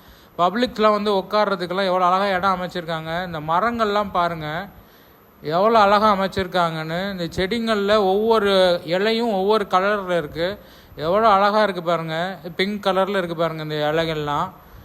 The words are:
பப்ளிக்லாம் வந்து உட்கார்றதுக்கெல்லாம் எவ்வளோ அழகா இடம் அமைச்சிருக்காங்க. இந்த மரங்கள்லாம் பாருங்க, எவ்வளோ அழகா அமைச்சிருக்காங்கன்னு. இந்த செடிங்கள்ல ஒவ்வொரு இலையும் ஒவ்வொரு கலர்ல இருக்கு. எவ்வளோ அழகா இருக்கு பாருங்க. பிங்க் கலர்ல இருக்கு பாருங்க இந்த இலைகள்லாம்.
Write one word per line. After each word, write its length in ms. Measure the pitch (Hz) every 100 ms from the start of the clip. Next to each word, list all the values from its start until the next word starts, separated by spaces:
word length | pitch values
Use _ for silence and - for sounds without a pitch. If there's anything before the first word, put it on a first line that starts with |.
| - - - -
பப்ளிக்லாம் 560 | 175 208 247 - 214 208
வந்து 160 | 208 196
உட்கார்றதுக்கெல்லாம் 680 | 185 214 208 196 175 185 190
எவ்வளோ 140 | 185 180
அழகா 180 | 185 202 185
இடம் 180 | 196 185
அமைச்சிருக்காங்க. 540 | 180 180 165 160 160 170 185
இந்த 120 | 160 156
மரங்கள்லாம் 600 | 170 220 233 214 208 202 180
பாருங்க, 300 | 175 165 151 160 202 - - - - - - - 147 165
எவ்வளோ 220 | 208 226 202
அழகா 220 | 208 214 196
அமைச்சிருக்காங்கன்னு. 840 | 196 - 185 180 170 160 156 170 196
இந்த 120 | 185 165 -
செடிங்கள்ல 580 | 185 233 226 208 196 214 190
ஒவ்வொரு 400 | 196 220 220 202 190 185 170 151 180
இலையும் 400 | 214 226 233 196
ஒவ்வொரு 240 | 196 214 196
கலர்ல 420 | 185 196 208 185 175
இருக்கு. 260 | 147 139 175 202 - - - - 156
எவ்வளோ 220 | 196 226 196
அழகா 240 | 202 214 208
இருக்கு 180 | 180 175
பாருங்க. 240 | 165 165 160 185 190 180 -
பிங்க் 240 | 190 208 196
கலர்ல 320 | 190 190 202
இருக்கு 160 | 175 165
பாருங்க 200 | 165 160 156
இந்த 100 | 151 147
இலைகள்லாம். 560 | 160 165 156 147 147 185 - - -